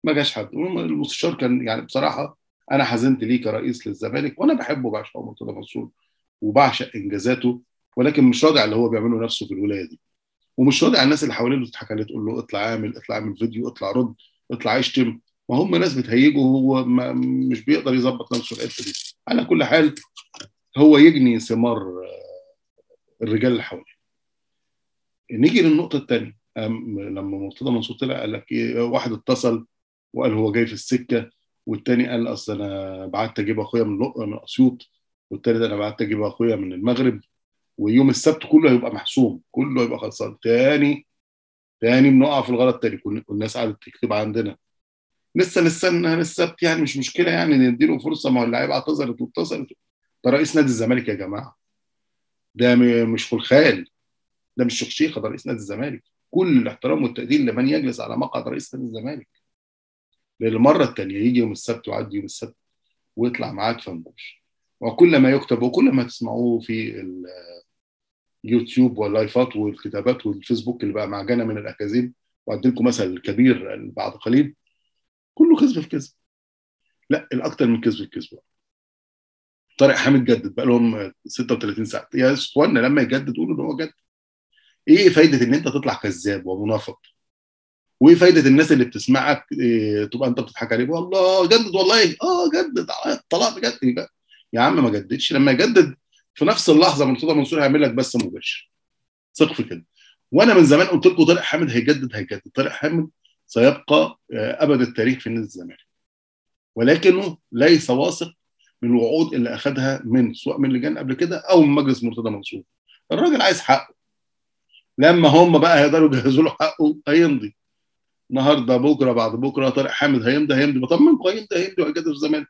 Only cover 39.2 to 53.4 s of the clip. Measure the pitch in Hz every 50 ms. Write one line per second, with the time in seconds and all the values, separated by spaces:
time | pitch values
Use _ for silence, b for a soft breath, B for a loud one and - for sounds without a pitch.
39.2 | 127 107 - - _ _ - 127 131 143 131 127 120 117 120 - 110 104 - -
40.2 | 107 107 107 _ - 113 117 120 131 139 151 143 143 143 143 - _ _ _ _
41.2 | _ _ _ _ _ _ _ _ _ _ _ _ 113 113 123 131 135 139 135 131
42.2 | 135 151 143 135 113 120 123 117 127 127 120 - - 110 95 - _ 107 101 117
43.2 | - - 104 104 107 110 - 127 117 110 104 _ - - _ _ - 110 104 104
44.2 | 107 107 104 117 104 101 - _ _ _ _ _ _ _ _ _ _ _ _ _
45.2 | _ _ _ 170 185 175 - 185 170 165 165 - - 185 175 170 175 165 165 170
46.2 | 165 165 - - 170 170 - - 175 165 165 165 151 131 127 135 127 - - 175
47.2 | 175 175 170 170 170 160 147 131 131 123 120 120 151 156 160 - - 156 160 151
48.2 | - 139 127 127 117 117 117 123 135 143 143 131 - 151 156 147 143 120 117 117
49.2 | 123 - _ 160 170 165 175 156 135 _ - _ _ _ _ _ _ _ _ _
50.2 | - 127 131 143 156 147 - 156 143 135 120 110 113 113 123 123 120 117 104 95
51.2 | 95 92 101 110 - - _ _ _ _ _ _ _ _ _ _ _ _ _ _
52.2 | _ _ _ _ _ _ _ - 120 123 123 123 123 120 120 117 113 113 113 110
53.2 | - - 120 110